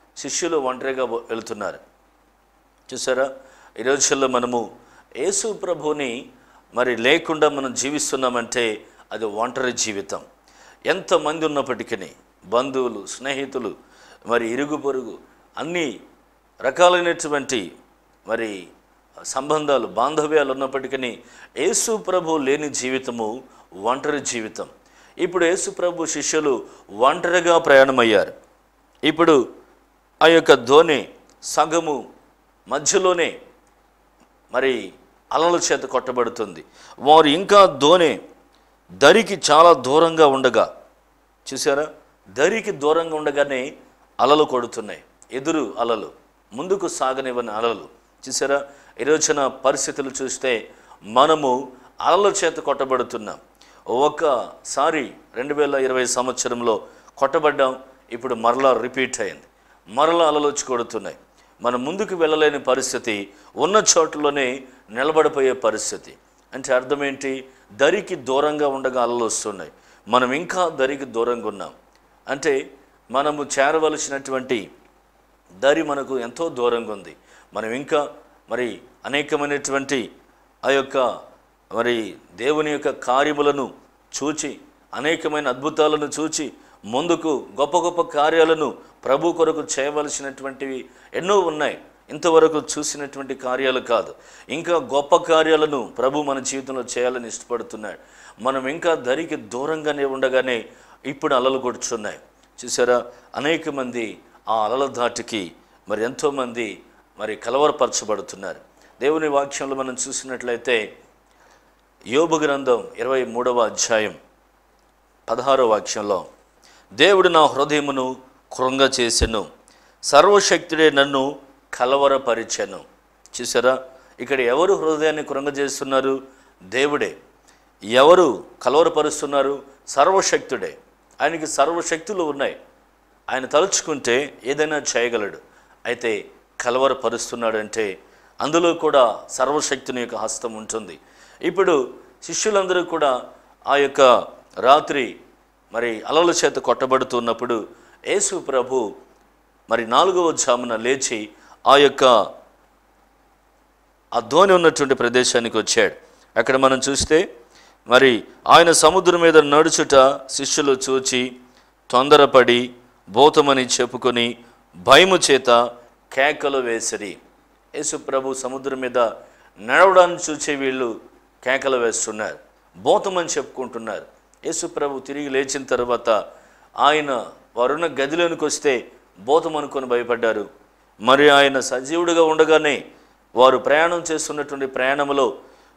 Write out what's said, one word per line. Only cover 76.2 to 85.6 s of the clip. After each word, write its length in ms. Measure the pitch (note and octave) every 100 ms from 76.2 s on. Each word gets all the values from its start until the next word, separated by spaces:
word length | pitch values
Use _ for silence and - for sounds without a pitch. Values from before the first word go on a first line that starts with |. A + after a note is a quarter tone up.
| A#2 B2+ E3
దూరంగా 440 | C3 A#2+ A#2 A2
ఉంది. 220 | G2+ E2+ D2 _ - _
మనం 180 | G2+ A2
ఇంకా 380 | B2 C#3+ D3+ C#3+ - - _ -
మరి 320 | A#2 B2 G2 - _ A2+
అనేకమైనటువంటి 1080 | C#3+ D3+ D3+ D3 C#3+ C3+ C3+ C3+ C#3 F#2+ - _ _ _ _ A#2+
ఆ 40 |
యొక్క 500 | C#3 C3+ C#3 B2 F#2+ - _ _ _ -
మరి 420 | G2+ A#2+ A#2 G#2 D2+ - F2
దేవుని 360 | B2 D3+ D3+
యొక్క 180 | D3 D3
కార్యములను 840 | - - B2+ D3 D3 C#3+ C#3+ A#2 - _ _ _ -
చూచి, 360 | C#3 D3 D3+ - - _ _
అనేకమైన 540 | G#2 C#3+ D#3+ E3 D3+ C#3+
అద్భుతాలను 640 | B2+